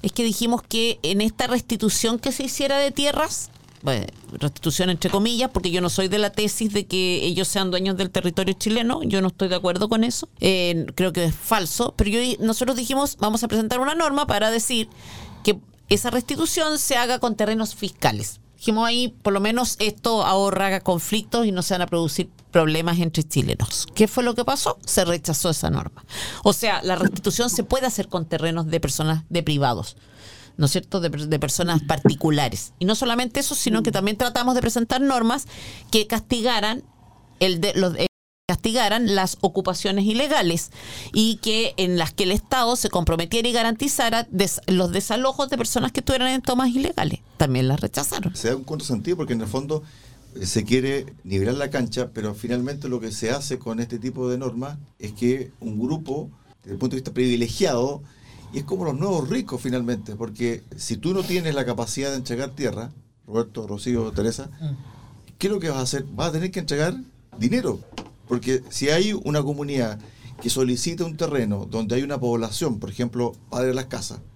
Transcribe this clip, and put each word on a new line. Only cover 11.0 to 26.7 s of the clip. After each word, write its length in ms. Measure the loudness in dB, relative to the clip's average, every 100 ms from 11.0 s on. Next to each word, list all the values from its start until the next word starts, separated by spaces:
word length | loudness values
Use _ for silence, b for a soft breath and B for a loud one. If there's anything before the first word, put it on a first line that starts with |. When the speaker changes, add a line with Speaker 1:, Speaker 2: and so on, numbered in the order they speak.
| 0
Speaker 1:
que 140 | 2 0
es 80 |
falso, 640 | 0 0 0 2 -2 -2 0
pero 140 | 2
yo 80 | 2
di-, 180 | 0 0
nosotros 360 | 0 0 0 -2
dijimos, 420 | 0 0 0 0
vamos 240 | 0 0
a 40 | 0
presentar 320 | 0 0 0
una 160 | 0 2
norma 320 | 2 2 2
para 240 | 2 2
decir 380 | 2 0 0 -2 B B B B B
que 140 | 0 0 -4 -20 2
esa 220 | 2 4
restitución 680 | -2 -2 -2 0 2 0 0
se 200 | 2 2
haga 200 | 2 2
con 160 | 0
terrenos 400 | 0 0 2 -2
fiscales. 680 | -4 -8 0 0 0 -6 -10 -20 -4
Dijimos 300 | 0 2 2
ahí, 260 | 2 0 0
por 120 | 0
lo 60 | 2
menos 360 | 2 2 0 0
esto 440 | -2 0 0 2
ahorra 560 | 4 4 4 2 0 0
conflictos 640 | 0 0 0 -2 0 0 2
y 60 |
no 100 | 0
se 120 | 0
van 80 | 0
a 60 | 0
producir 420 | 0 0 0 -4 -6 2
problemas 460 | 4 4 2 2 2
entre 220 | 2 0
chilenos. 640 | 0 0 0 0 -2 -2 -6
¿Qué 140 | 2 4
fue 160 | 4
lo 100 | 0
que 120 | 0 -2
pasó? 340 | 0 -2 -4 0
Se 180 | 2
rechazó 460 | 2 0 0 0 0
esa 200 | 0 0
norma. 360 | 0 -4 -12 -14 B B B
O 120 | 2
sea, 280 | 4 0